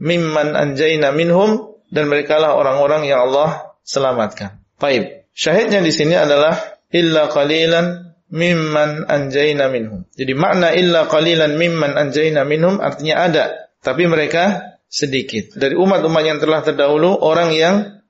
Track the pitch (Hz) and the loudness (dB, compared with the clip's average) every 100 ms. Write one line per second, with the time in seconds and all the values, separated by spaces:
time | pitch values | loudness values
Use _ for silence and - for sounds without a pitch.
0 | 151 175 160 151 147 143 147 135 160 156 | -2 -2 0 0 0 0 -2 0 0 2
1 | 139 151 170 175 214 226 - - - 147 | 0 0 2 2 2 0 -6 -20 -8 -4
2 | 147 143 147 156 156 135 135 139 143 156 | 0 0 0 2 2 2 2 2 2 0
3 | 143 131 131 139 156 156 - _ - 139 | 2 2 2 2 0 -4 -14 _ -6 -2
4 | 131 120 104 - 101 - _ - 143 123 | 0 0 -4 -6 -14 -14 _ -6 -2 -2
5 | - - _ - 156 190 220 202 165 151 | -4 -12 _ -6 0 0 2 0 0 0
6 | 151 175 151 143 156 175 - - _ 170 | 0 2 2 2 2 0 -6 -16 _ -2
7 | 165 156 151 147 143 160 165 170 175 175 | 2 2 0 0 0 0 0 0 -2 -6
8 | - _ - 160 175 165 156 151 151 151 | -14 _ -10 -4 0 0 0 0 -2 -4
9 | 160 143 139 139 151 147 135 123 110 98 | -2 -2 -2 0 0 0 -2 -2 -6 -10
10 | - - 135 131 190 185 170 175 180 165 | -14 -10 -4 -2 0 2 2 2 2 2
11 | 151 156 165 165 151 151 170 165 143 139 | 2 0 2 2 0 0 -2 0 -2 -2
12 | 143 139 160 151 139 156 175 196 143 - | -2 0 0 0 0 0 0 0 -4 -4
13 | 156 151 175 156 - - - _ 131 160 | -2 0 2 0 -2 -6 -16 _ -6 0
14 | 175 160 147 165 196 180 - - _ - | 0 0 0 0 0 -2 -8 -20 _ -6
15 | 143 131 - 107 - - 135 175 190 180 | -4 -4 -4 -8 -8 -4 -2 2 2 2
16 | 160 165 156 151 156 156 156 143 143 151 | 2 0 0 -2 0 0 0 0 2 2
17 | 175 196 156 165 170 156 170 202 202 - | 2 2 2 2 2 2 2 0 -2 -12